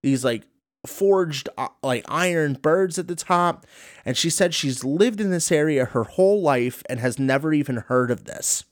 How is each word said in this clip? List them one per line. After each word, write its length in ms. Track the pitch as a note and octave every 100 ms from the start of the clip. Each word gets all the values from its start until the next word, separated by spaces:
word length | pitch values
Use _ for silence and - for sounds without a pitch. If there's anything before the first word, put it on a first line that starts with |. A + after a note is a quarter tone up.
these, 200 | C3+ C3+
like, 200 | B2 A#2 - _ _ _ -
forged, 640 | - G3 G3 E3+ C#3 - -
uh, 100 | B2+ _
like, 240 | C3+ A#2+ -
iron 460 | D3+ F3+ E3+ D3
birds 460 | C3+ D#3 E3+ F#3+ E3+
at 80 | F3+
the 80 | E3+
top. 500 | - F3 F3 - _ - - - -
And 100 | B2+
she 140 | E3
said 240 | - F3+
she's 300 | D#3+ C#3+ B2
lived 360 | B2+ D3+ A#3 G#3
in 120 | G3+
this 200 | F3+ -
area 340 | D#3 D3+ C#3+ B2+
her 180 | B2+
whole 380 | A2 - F#3+ G#3
life 420 | D#3+ C3 B2 - -
and 120 | B2
has 180 | B2 A#2+
never 340 | C3+ C3+ D#3
even 260 | D#3 C#3 B2
heard 340 | - B2+ B2
of 140 | A#2+ -
this. 400 | - - - -